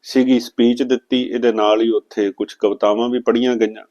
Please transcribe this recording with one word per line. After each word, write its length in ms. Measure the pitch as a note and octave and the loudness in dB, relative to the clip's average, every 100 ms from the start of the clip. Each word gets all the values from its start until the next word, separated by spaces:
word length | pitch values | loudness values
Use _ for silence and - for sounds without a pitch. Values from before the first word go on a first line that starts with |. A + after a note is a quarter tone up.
ਸੀਗੀ 380 | - C3 B2+ B2+ | -2 0 2 2
ਸਪੀਚ 420 | A#2+ - A#2+ A#2+ | 0 0 2 2
ਦਿੱਤੀ, 400 | B2+ B2 _ C3 | 0 -2 _ -4
ਇਹਦੇ 300 | B2 A#2+ A#2 | -2 -2 0
ਨਾਲ 300 | A2 G#2+ A2 | 2 2 2
ਹੀ 80 | A2+ | 2
ਉੱਥੇ 400 | G#2+ _ - G2+ | -2 _ -4 -4
ਕੁਝ 200 | F#2+ G#2 | -4 -10
ਕਵਿਤਾਵਾਂ 540 | - G#2 G2+ G#2 G#2 A#2+ | -2 -2 0 0 0 -2
ਵੀ 120 | B2 | -2
ਪੜ੍ਹੀਆਂ 360 | B2 A#2 B2+ A#2+ | 0 0 0 0
ਗਈਆਂ 280 | A2 G#2+ - | -2 -4 -20